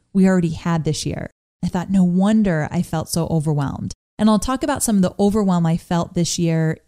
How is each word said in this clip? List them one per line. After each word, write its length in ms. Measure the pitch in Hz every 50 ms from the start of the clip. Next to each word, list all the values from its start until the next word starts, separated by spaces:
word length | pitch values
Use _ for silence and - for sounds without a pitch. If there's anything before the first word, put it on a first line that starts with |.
| _ _ -
we 120 | 196 185
already 240 | 190 185 180 170 165
had 340 | 160 - - 175 170 170 147
this 200 | 156 151 - -
year." 260 | 151 - - - - _ _ _ _ _ _ -
I 60 | 180
thought, 220 | - 185 - 185
"No 120 | 190 196 180
wonder 640 | 180 175 185 190 208 220 220 214 196 170 156 151 -
I 100 | - 175
felt 300 | 180 - - 160 - -
so 160 | - 170 160
overwhelmed." 640 | - 165 160 147 160 151 143 139 - - - - - - - _ _ _ -
And 80 | 214 214
I'll 120 | 214 208
talk 240 | - - 262 262 -
about 180 | 302 277 - -
some 140 | - 214
of 60 | 196 180
the 120 | 180 - -
overwhelm 460 | 202 202 196 220 208 190 180 175 165
I 120 | 160 165
felt 380 | 170 - - 180 170 - - -
this 260 | 175 170 - - -
year 380 | 175 165 165 160 160 160 160 - _